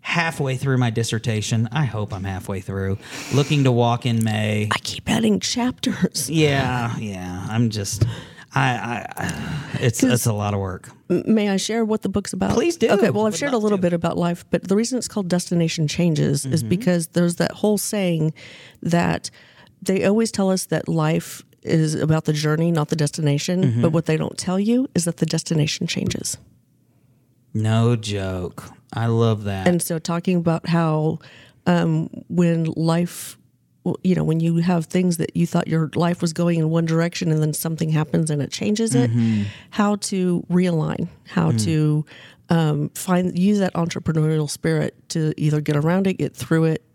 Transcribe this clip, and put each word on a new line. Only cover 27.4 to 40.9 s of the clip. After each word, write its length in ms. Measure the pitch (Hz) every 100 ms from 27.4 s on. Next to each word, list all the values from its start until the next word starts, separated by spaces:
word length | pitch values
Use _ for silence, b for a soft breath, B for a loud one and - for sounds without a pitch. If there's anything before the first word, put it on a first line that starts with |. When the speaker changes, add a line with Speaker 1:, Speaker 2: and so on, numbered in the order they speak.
| _
Speaker 1:
No 420 | 110 110 110 117 120
joke. 760 | 104 101 95 92 90 - - - _
I 140 | - 117
love 360 | 113 113 107 101
that. 220 | 98 95
Speaker 2:
And 140 | 175
so 180 | - 165
talking 380 | - 170 175 180
about 300 | 165 165 -
how, 520 | 170 160 156 156 165 B B B B -
um, 440 | 175 170 156 165 - -
when 360 | 170 175 165 160 -
life, 600 | 165 165 175 - - - _ _ _ _
w-, 140 | 180 -
you 120 | 185 170
know, 80 |
when 160 | 156 160
you 180 | 165 165
have 280 | 170 175 160
things 320 | 185 185 165
that 180 | - 175
you 100 | 170
thought 200 | 175 -
your 220 | 160 156 -
life 260 | 170 175
was 120 | 175
going 260 | 160 170 170
in 100 | 156
one 160 | 165 165
direction 460 | 165 170 - 170
and 100 | 156
then 120 | 151
something 360 | 151 165 156 160
happens 400 | 156 151 170 156
and 120 | 147
it 100 | 135
changes 440 | - 208 208 226 135
it, 140 | 127
Speaker 1:
Mm-hmm. 320 | 117 113 110 104 B B
Speaker 2:
how 240 | - 208 208
to 480 | - 196 180 175 -
realign, 580 | 180 185 165 151